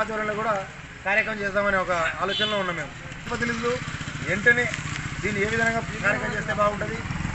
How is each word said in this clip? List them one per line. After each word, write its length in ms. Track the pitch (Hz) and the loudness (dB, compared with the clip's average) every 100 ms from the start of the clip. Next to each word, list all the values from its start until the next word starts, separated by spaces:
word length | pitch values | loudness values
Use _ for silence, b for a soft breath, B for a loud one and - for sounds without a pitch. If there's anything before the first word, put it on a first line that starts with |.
ఆధ్వర్యంలో 340 | 214 214 214 208 | 0 0 -2 0
కూడా 140 | 226 202 190 - - - 190 | 0 0 -2 -10 -14 -6 0
కార్యక్రమం 320 | 208 214 214 | 2 2 0
చేద్దామనే 360 | 202 196 202 190 | 0 2 4 4
ఒక 80 | 180 175 160 151 | 2 2 0 0
ఆలోచనలో 340 | 185 190 214 208 | 0 2 2 2
ఉన్నాం 140 | 185 170 | 0 -2
మేము. 120 | 135 - - - - | -6 -10 -12 -10 -6
ప్రతినిధులు 440 | 233 240 233 240 254 - - - - - | -2 0 0 0 0 -2 -6 -6 -6 -2
వెంటనే 380 | 190 240 240 240 - - - - - | 4 6 6 2 -2 -4 -4 -4 -4
దీన్ని 180 | 196 208 | -2 0
ఏ 40 | 208 | 2
విధంగా 280 | 226 226 226 - 214 | 2 2 2 -2 0
కార్యక్రమం 300 | 196 247 214 214 | 0 2 0 -2
చేస్తే 180 | 214 208 | -2 2
బాగుంటుంది, 380 | 208 202 214 226 - - - | 2 2 -2 -4 -4 -2 -2